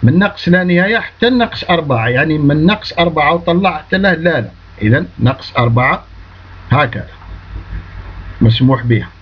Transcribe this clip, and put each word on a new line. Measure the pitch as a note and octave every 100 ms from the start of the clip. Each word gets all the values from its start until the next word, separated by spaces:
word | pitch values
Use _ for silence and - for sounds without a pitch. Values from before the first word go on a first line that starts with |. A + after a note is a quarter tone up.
من | A#2 E3
ناقص | G3 - -
لا | F3
نهاية | F3+ F3 F#3+ A3+
حتى | - - A#3
الناقص | B3+ A3+ -
أربعة، | - E3+ D3+ B2 A2+
يعني | B2 D#3 D3+
من | C#3+ D3+ D#3+
ناقص | G#3 -
أربعة | - E3+ D#3 D3
وطلع | E3+ F3 E3+ F#3+ E3+
حتى | - F#3+
له | G3
لا | E3 E3+ D#3
لا، | A2+ - - -
إذن | G#2+ B2+ F3 -
ناقص | A#2+ C3+ - -
أربعة | A#2 A#2 C3 F3 - - - - - - -
هكذا | C3 C#3+ G#2+ E2 - - - - - - - - - - - - -
مسموح | A2+ A2+ B2+ C3+
بها. | A#2+ A2 F2 -